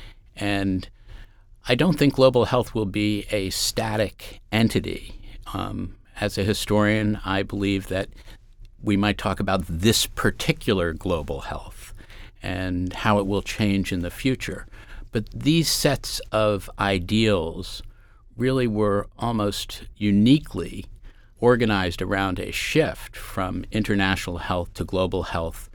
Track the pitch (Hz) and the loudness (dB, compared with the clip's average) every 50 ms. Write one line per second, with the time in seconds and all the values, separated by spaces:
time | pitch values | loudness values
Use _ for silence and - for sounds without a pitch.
0 | - - - - - - _ - 104 101 101 98 98 98 92 95 - - - _ | -16 -18 -20 -20 -20 -20 _ -6 -2 -2 0 0 0 0 0 0 -4 -6 -16 _
1 | - - - - - - - _ - - - - - - 127 123 151 185 156 - | -20 -20 -18 -18 -18 -20 -20 _ -20 -20 -20 -14 0 0 2 4 6 4 4 6
2 | 147 139 131 - 131 131 127 123 110 - 127 127 110 - - 113 107 95 90 104 | 4 4 6 8 6 8 8 6 4 4 4 2 0 0 -2 -2 -2 0 0 2
3 | 104 104 104 101 107 - 107 104 95 92 - - - - - - 113 110 107 110 | 2 2 2 0 -2 -2 -2 -2 0 -2 -2 -2 -2 -2 -2 -2 -2 -2 0 0
4 | 107 92 - - - - - - - - - 110 113 107 - - - - - - | 0 0 -2 -10 -16 -18 -18 -18 -10 -2 2 4 4 4 4 0 -2 -2 -6 -8
5 | - - - - - - - - - - - 98 95 95 101 101 95 - - - | -10 -12 -14 -16 -16 -16 -16 -14 -12 -8 -6 -6 -6 -6 -6 -6 -8 -8 -10 -16
6 | - - - - 104 104 - - 98 104 104 - - - 104 104 104 104 107 110 | -20 -20 -8 -4 -4 -2 0 0 0 0 0 0 0 2 4 4 6 4 4 4
7 | 107 104 107 101 - 92 95 98 95 98 - 101 98 101 98 98 92 - 92 95 | 2 0 0 0 -2 -2 -2 -2 -2 -2 -2 0 0 2 0 0 -2 -2 -4 -4
8 | 98 - - - - - - - - - - - - - - - - 107 101 98 | -4 -6 -10 -18 -20 -20 -20 -20 -20 -20 -20 -20 -20 -20 -18 -6 0 2 2 4
9 | 101 104 98 - - 104 95 - 101 95 95 95 85 - 85 80 92 117 113 - | 4 2 2 2 0 -2 -2 0 0 0 0 0 0 -2 -4 2 4 4 4 4
10 | - - - - - 123 - - - - 156 - - - 107 95 85 85 80 - | 2 -2 -4 0 0 0 0 0 -2 -2 -2 0 0 0 0 2 0 -2 -2 -4
11 | - 92 90 80 73 76 73 67 - - - - - - - - - - - - | -2 -2 -2 -2 -2 -6 -6 -8 -6 -8 -10 -10 -10 -14 -16 -18 -18 -16 -16 -18
12 | - - - - - - - - - 98 92 92 92 92 90 90 90 90 90 - | -18 -18 -18 -18 -18 -18 -18 -12 -8 -6 -6 -4 -4 -2 -2 -2 -2 -4 -4 -2
13 | - 110 107 101 98 95 101 98 - - - - 113 101 98 98 95 - 98 90 | 2 4 4 4 4 2 0 -2 -2 -4 -2 0 2 2 4 2 0 0 -2 -4
14 | 87 87 - - - 135 131 - - - - 82 - - - - - - - - | -4 -6 -6 -2 -2 -2 -2 0 -4 -8 -8 -10 -12 -16 -18 -20 -18 -16 -16 -16
15 | - - - 117 107 - - 113 123 139 160 165 151 - - - - 147 135 - | -16 -6 -4 -6 -6 -4 -10 0 2 4 4 4 4 2 0 2 2 2 2 0
16 | - - - - - - - 107 107 107 104 98 - - - - 104 98 98 95 | -4 -6 -8 -8 -8 -2 0 2 2 2 2 0 -4 -8 -6 -2 0 0 0 0
17 | 85 90 104 110 110 107 104 90 78 82 80 87 92 - - - - - - - | 0 0 2 4 4 4 4 2 0 -4 -6 -8 -10 -10 -12 -12 -14 -16 -18 -20
18 | - - - - - - - 113 120 131 131 131 123 117 107 107 107 104 98 101 | -20 -20 -20 -20 -20 -20 -6 -2 0 0 2 2 2 2 2 2 2 2 2 0
19 | - - - - 123 120 117 110 104 104 98 - - - - - - - - - | -2 -4 -8 -4 -2 -2 0 0 0 0 -2 -4 -8 -10 -12 -14 -14 -16 -8 0
20 | 104 104 101 101 107 123 139 156 - - - 95 85 - - 101 - - - - | 2 4 6 6 8 8 6 6 4 -2 -6 -6 -6 -6 -8 -12 -12 -14 -18 -18
21 | - - - - - - - - - 120 123 117 120 110 104 98 92 90 - - | -18 -20 -20 -20 -20 -20 -8 2 4 4 6 6 4 2 2 2 0 0 -2 -4
22 | 92 95 101 95 98 95 92 92 92 - - - - - - 151 156 123 - - | -4 -2 0 0 0 0 -2 -4 -6 -6 -6 -6 -6 0 2 2 2 2 -2 -8
23 | - - - - - - - - 92 92 95 90 - - - 110 107 - 107 101 | -14 -14 -14 -14 -14 -8 -6 -4 -4 -4 -4 -6 -8 -4 -2 -2 0 0 2 2
24 | 98 95 95 - - - 87 87 - - 92 90 85 - - - 90 85 - 90 | 2 2 2 0 -2 -6 -6 -8 -4 -4 -2 -2 -2 -4 -6 -8 -8 -4 0 0
25 | 92 90 95 92 82 - - 85 82 82 - - - - | 0 0 0 -2 -4 -2 -4 -4 -4 -4 -6 -10 -14 -16